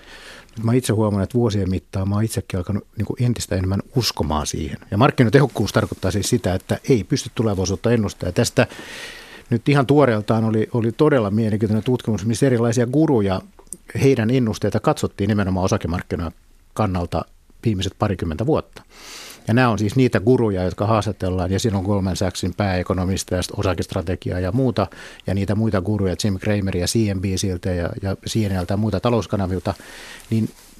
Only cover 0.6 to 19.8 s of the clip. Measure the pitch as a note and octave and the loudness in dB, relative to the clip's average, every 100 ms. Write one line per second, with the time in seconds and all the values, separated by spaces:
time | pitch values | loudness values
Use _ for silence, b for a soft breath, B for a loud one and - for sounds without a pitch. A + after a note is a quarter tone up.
0.6 | A2+ B2+ B2 G#2+ G#2+ G2+ F#2+ A#2+ A#2+ G2+ | 0 2 2 2 2 0 0 2 2 0
1.6 | F#2 F#2+ - G2 F#2+ G#2 A2 - - F#2+ | 0 -2 -4 -4 0 0 -2 -4 -6 -4
2.6 | F2 G2 - - G2+ - B2 A2+ - F#2 | -2 -4 -6 -6 -4 -2 -2 -2 -2 -2
3.6 | F#2 G2 - C3 A2 - D2 D2+ D2 E2+ | 0 -2 -2 -2 -2 -2 -2 -2 -2 -4
4.6 | D2 - - G2+ C#3+ - A2+ C#3 C#3 - | -6 -8 -4 2 4 4 6 6 4 0
5.6 | G2 A2 G2+ - F#2+ G2+ - A#2+ F#2+ F2+ | 0 0 0 -2 -2 -2 0 0 0 -2
6.6 | - G#2+ - B2 F2+ C#3 - - A2 F#2+ | -2 -2 2 2 2 -4 -4 -2 0 0
7.6 | F2+ F#2 A2+ A#2+ G2 - F2+ G2+ - - | -2 0 0 2 0 -4 -2 0 2 2
8.6 | A2+ B B B B B B B B A#2+ | 0 B B B B B B B B -2
9.6 | - C#3+ B2 D3 B2+ G#2+ G#2+ A2+ A2 A2 | 2 2 4 6 6 4 2 0 2 0
10.6 | G#2+ B2 A2+ - D3+ C#3 G2+ G#2+ A2 G2+ | 0 0 0 2 4 4 2 0 0 0
11.6 | G#2+ G#2+ A2+ B2 - G2+ G#2+ A2 C3+ A#2+ | 0 0 0 -2 0 -2 -2 0 2 2
12.6 | A#2 A2+ A#2+ C#3+ D#3+ A#2+ G2 F#2+ - - | 2 2 2 2 4 4 2 0 -6 -20
13.6 | - - - - C#3 A#2 A2 C3 A2+ F#2+ | -18 -18 -10 2 4 4 2 2 0 0
14.6 | G#2 G#2+ D3+ D3 G#2+ - G2+ G#2 F#2+ F#2 | -2 0 0 0 -2 -2 0 2 0 0
15.6 | F#2 G2+ D#2+ F2+ - F2 E2 - _ _ | 2 0 -2 -4 -4 -6 -6 -10 _ _
16.6 | _ - G#2 F#2 E2+ E2+ - - _ - | _ -2 0 -2 -2 -4 -6 -12 _ -6
17.6 | A#2+ F#2+ F#2 - G#2+ F#2 E2+ D#2 A#2+ A#2+ | -2 -2 -4 -2 -2 -2 -4 -4 0 -2
18.6 | - - - B B B B B - A#2 | -2 -12 -20 B B B B B 0 2
19.6 | B2+ G2+ | 4 2